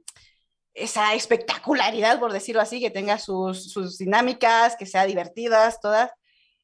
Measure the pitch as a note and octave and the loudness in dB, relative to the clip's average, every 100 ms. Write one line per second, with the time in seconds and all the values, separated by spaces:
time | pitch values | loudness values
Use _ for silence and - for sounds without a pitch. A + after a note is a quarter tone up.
0 | - - _ _ _ _ _ - A3+ G#3+ | -16 -20 _ _ _ _ _ -12 -6 0
1 | G#3 A3+ - A#3 A#3 - - C#4 G#3+ A3+ | 0 0 0 -2 -2 -4 -2 0 0 2
2 | A3 B3 A#3+ G3 A3 A3+ G#3+ A#3+ A#3 G3 | 2 2 0 -4 -2 0 0 -2 -4 -2
3 | G3+ G#3 - F#3 F#3 F#3 - G3+ F3+ - | -2 -2 -2 -4 -4 -6 -8 -8 -8 -6
4 | F#3 G#3 B3 A#3+ A#3 A3+ A#3 A#3 G3 F#3+ | 0 2 2 2 2 4 4 0 -2 0
5 | F#3+ F#3+ F3 - A#3 A3 A3+ A3+ G#3 G#3+ | 0 0 -6 -6 2 4 4 2 0 2
6 | B3 - _ _ _ _ | 0 -4 _ _ _ _